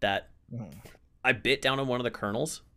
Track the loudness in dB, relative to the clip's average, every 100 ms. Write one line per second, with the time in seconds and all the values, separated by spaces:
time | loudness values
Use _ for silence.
0 | 0 0 -4 -20 -14 -12 -12 -14 -20 -20
1 | _ _ 0 2 2 2 2 2 0 0
2 | -2 -2 -2 0 -2 -6 -16